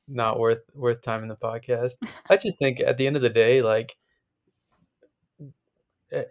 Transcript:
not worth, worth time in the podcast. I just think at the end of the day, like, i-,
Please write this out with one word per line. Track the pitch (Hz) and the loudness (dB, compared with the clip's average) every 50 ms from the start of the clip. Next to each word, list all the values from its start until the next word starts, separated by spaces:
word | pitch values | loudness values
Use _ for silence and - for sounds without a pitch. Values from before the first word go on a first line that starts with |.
| _ | _
not | - 135 120 113 110 113 113 | -8 -4 -2 -2 0 0 2
worth, | 113 113 113 113 - _ - | 2 2 0 0 -4 _ -10
worth | 143 123 120 117 120 | -4 -2 -2 -2 -2
time | - 120 113 110 110 | -4 -6 -6 -6 -6
in | 110 | -10
the | 110 | -10
podcast. | - - 113 113 113 - 127 123 117 123 127 - - 233 - - - - - | -8 -6 -6 -6 -6 -4 -2 -2 0 -2 -4 -4 -8 -14 -14 -14 -6 0 2
I | 190 | 2
just | 196 - 208 - | 2 2 0 -4
think | - 143 135 127 131 | -2 -2 -2 0 0
at | - 127 123 | 0 0 0
the | 127 131 | 0 0
end | 135 147 | 0 0
of | 143 | 0
the | 127 117 | 0 2
day, | 110 113 113 120 131 135 | 4 4 4 6 6 4
like, | 117 110 110 113 117 - - _ _ _ _ _ _ _ _ _ _ _ _ _ _ _ _ _ _ _ _ _ _ _ _ _ _ _ _ - 147 135 - _ _ _ _ _ _ _ _ _ _ - | 4 2 2 0 -2 -6 -14 _ _ _ _ _ _ _ _ _ _ _ _ _ _ _ _ _ _ _ _ _ _ _ _ _ _ _ _ -20 -20 -20 -20 _ _ _ _ _ _ _ _ _ _ -10
i-, | 143 143 123 - | -8 -8 -6 -4